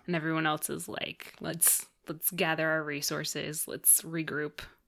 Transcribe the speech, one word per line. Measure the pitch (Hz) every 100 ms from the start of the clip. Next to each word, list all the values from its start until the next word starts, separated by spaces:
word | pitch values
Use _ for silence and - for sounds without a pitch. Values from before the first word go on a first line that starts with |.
| -
And |
everyone | 170 160 160 156
else | 151 -
is | 147 -
like, | - - - - -
"Let's, | 165 160 - - - _ -
let's | 160 -
gather | 175 165 160 160
our | 160
resources, | 151 143 - 151 151 147 147 156 -
let's | - - -
regroup." | 160 165 151 151 147 - - -